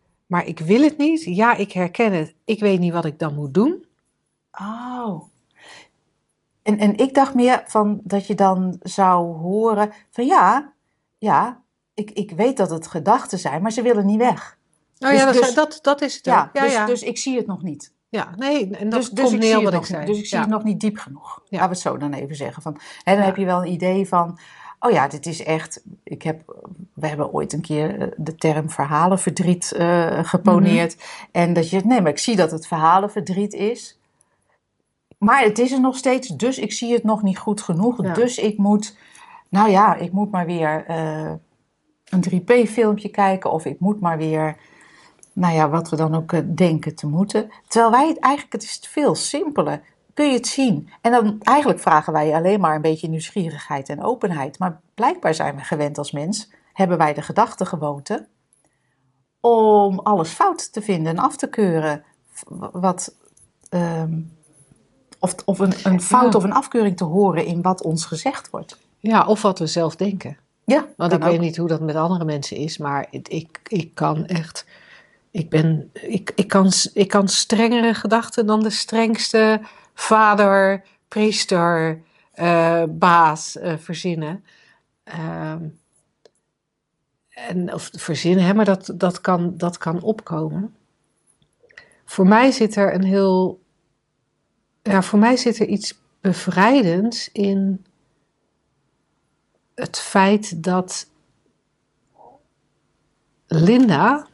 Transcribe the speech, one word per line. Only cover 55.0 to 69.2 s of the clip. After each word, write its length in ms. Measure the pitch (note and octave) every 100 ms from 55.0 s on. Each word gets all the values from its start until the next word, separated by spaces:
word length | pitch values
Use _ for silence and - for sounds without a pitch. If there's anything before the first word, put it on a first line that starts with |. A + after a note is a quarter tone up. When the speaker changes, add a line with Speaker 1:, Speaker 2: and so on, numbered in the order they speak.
| A#3+ F4+ D#3+
Speaker 2:
zijn 220 | D#3 D3 C#3+
we 60 |
gewend 360 | C3+ D#3+ D3 D3
als 140 | C#3+
mens, 400 | D3 D#3 A3 - _ _
hebben 240 | - F#3+ F3
wij 160 | D#3
de 80 | D3
gedachtegewoonte 1080 | D3+ E3 A3+ - F#3 E3+ D3 C#3+ C#3 A3+ - _ _ _ _ _ _ _ _ _ _ _
om 580 | A#3+ A#3 G#3+ G#3 G3+ F#3+
alles 300 | G#3+ G3+ D#3+
fout 440 | - G4+ E4+ -
te 80 | -
vinden 300 | G#3 F3+ D#3+ E3
en 60 |
af 120 | B3+ -
te 100 | C#4
keuren. 540 | - G3+ D#3+ D#3 D3 - _ _ - -
W-, 180 | F3 -
wat, 440 | - F#3 F3+ - _ _ _ _ _ _
ehm, 500 | F3 E3+ E3 D#3+ D#3+ D#3+ - _ _ _ _ _ _ _ -
of, 160 | F3+ - -
of 140 | F#3+
een, 140 | G3 F#3
een 180 | - F#3
fout 300 | F3+ B3 B3+
Speaker 1:
Ja. 60 | G#3+
Speaker 2:
of 60 |
een 100 | F#3+
afkeuring 440 | B3+ C#4 A#3+ G#3 F3+
te 60 |
horen 420 | E3+ F3 G3+ D#3+ D#3+
in 160 | E3+
wat 200 | F#3 F#3
ons 220 | - E3 -
gezegd 440 | D#3 C4+ C4+ -
wordt. 280 | - - - _ _
Speaker 1:
Ja, 260 | G#3 A3